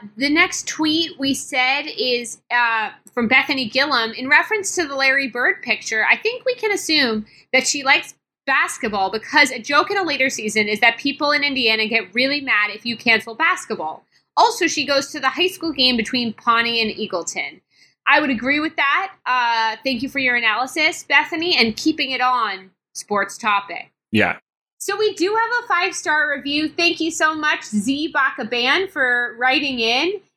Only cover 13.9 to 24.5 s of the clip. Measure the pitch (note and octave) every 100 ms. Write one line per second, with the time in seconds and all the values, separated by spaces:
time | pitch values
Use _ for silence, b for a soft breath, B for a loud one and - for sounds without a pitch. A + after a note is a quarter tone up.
13.9 | - _ _ _ - A4+ A4 E4 D4+ C4+
14.9 | C#4 C#4+ D4+ C4 C4+ B3+ - E4 C4 B3+
15.9 | A#3+ G#3+ B3 A#3 - A#3+ A3+ A#3 A#3 A3
16.9 | - G#3+ F3 D#3+ E3+ C#3+ D#3 _ b b
17.9 | b A#3+ D4 D4 A3+ B3 D4 D#4+ D#4+ C#4
18.9 | D#4+ F#4+ - - B3+ A#3+ A3+ A3+ A3 C4+
19.9 | A#3+ C4+ C#4 B3+ A#3+ A3+ G#3+ C4 E4 D#4
20.9 | F4+ - C#4+ D4+ D#4+ F4 D#4 - A3+ D#4+
21.9 | D#4 C4+ B3+ B3+ B3 G#3+ F#3+ F#3+ _ _
22.9 | - - G#3 G3 - - G2+ - - -
23.9 | _ _ - F2+ - _